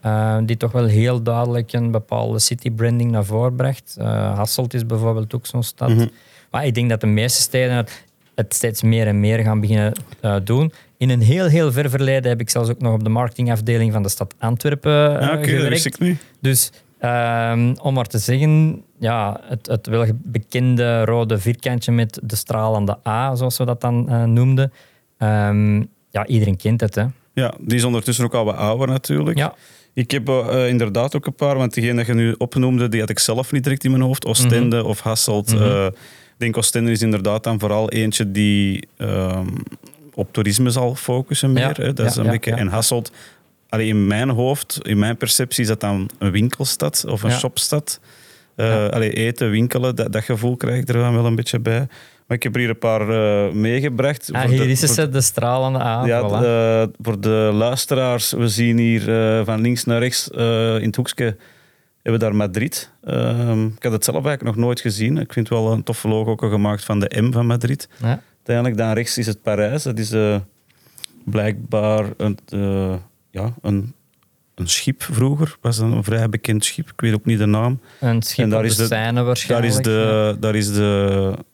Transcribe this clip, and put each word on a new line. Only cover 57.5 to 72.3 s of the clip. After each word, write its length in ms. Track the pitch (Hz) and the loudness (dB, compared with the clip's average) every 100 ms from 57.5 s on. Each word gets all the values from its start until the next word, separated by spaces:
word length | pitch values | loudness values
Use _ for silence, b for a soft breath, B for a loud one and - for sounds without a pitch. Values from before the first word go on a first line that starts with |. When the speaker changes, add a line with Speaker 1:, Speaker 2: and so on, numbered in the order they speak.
Speaker 2:
luisteraars, 800 | 104 117 127 - 135 127 120 - | 2 2 0 -2 0 0 0 -2
we 160 | - 117 | 0 0
zien 300 | 104 117 117 | 2 2 4
hier, 600 | 117 113 104 113 113 110 | 4 2 2 2 2 2
eh, 60 | 104 | 0
van 160 | 110 | 0
links 220 | 117 123 - | 0 0 0
naar 140 | 117 | 0
rechts, 300 | 123 - - | 0 -2 -6
eh, 460 | - 117 113 113 110 | -2 0 2 0 0
in 100 | 110 | -2
het 100 | 101 | -2
hoekje 280 | 123 - 120 101 b b b b b b | -4 -2 -4 -4 b b b b b b
hebben 120 | - | -2
we 40 | 113 110 | 0 0
daar 80 | 104 | 0
Madrid. 560 | 104 95 110 - - _ | -2 -2 -4 -6 -12 _
Ehm, 640 | - 131 120 117 120 113 110 | -6 -2 0 0 0 0 -2
ik 180 | 110 | -4
had 80 | 123 | -4
het 120 | 110 | -2
zelf 220 | - - 135 | -2 -2 -2
eigenlijk 300 | 143 113 104 | -4 -4 0
nog 100 | 120 | 0
nooit 140 | 120 | 0
gezien. 380 | 120 101 110 156 | -4 -2 0 0
Ik 160 | - | -2
vind 160 | - 110 | -4 -2
het 80 | 120 | 0
wel 140 | 110 | 0
een 120 | 113 | 0
toffe 240 | - 120 107 | -2 -6 -2
logo 240 | 110 110 | -2 -2
ook 80 | 110 | -2
gemaakt 400 | 113 104 104 104 - | 0 0 0 -2 -2
van 140 | 107 | -2
de 220 | 98 - | -2 0
M 100 | 117 | 0
van 140 | 120 117 | 2 0
Madrid. 440 | 117 120 139 - B | 0 0 -4 -8 B
Speaker 1:
Ja. 200 | 113 123 B B | -4 -4 B B
Speaker 2:
Uiteindelijk, 420 | - 120 123 110 | -2 0 0 0
dan 160 | 113 | 0
rechts 240 | 110 117 - | 0 -2 -4
is 80 | 110 | -4
het 140 | 101 | -4
Parijs. 420 | - 104 104 147 | -2 0 0 -2
Dat 160 | 143 110 | -4 -4
is, 120 | 107 | -2
eh, 240 | 110 104 104 95 _ _ B B B B B - | 0 2 0 -4 _ _ B B B B B -4
blijkbaar 800 | 104 107 107 113 110 107 107 104 104 | -2 -2 -4 -2 0 2 0 -2 -4
een, 200 | 104 | -4